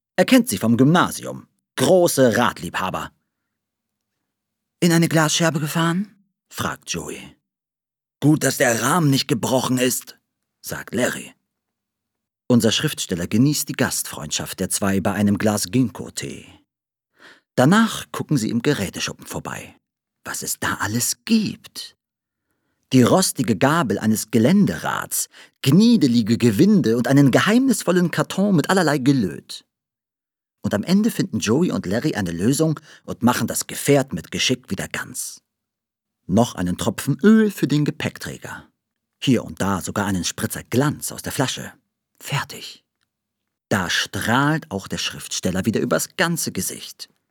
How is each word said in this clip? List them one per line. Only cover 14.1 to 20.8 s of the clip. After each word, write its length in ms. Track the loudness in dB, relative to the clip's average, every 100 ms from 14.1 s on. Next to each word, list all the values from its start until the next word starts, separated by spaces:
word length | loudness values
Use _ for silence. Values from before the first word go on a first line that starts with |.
| -10 -8 -8 -8 -6
der 120 | -6
zwei 300 | -2 -2 0
bei 120 | -2
einem 260 | 0 0 2
Glas 320 | 0 -2 -2
Ginkgo-Tee. 760 | -2 -2 -4 -14 -12 -12 -14 -20 -20 _ _ _ _ _ _ -20 -20 _ 2
Danach 540 | 4 6 4 -2 -10
gucken 260 | -10 -4 -2
sie 140 | -2
im 120 | -2
Geräteschuppen 640 | -2 -2 -4 -6 -10 -10 -12
vorbei. 500 | -12 -10 -12 -14 _ _ _ _ _
Was 180 | -12 -10
es 160 | -8 -6
da 160 | -6 -4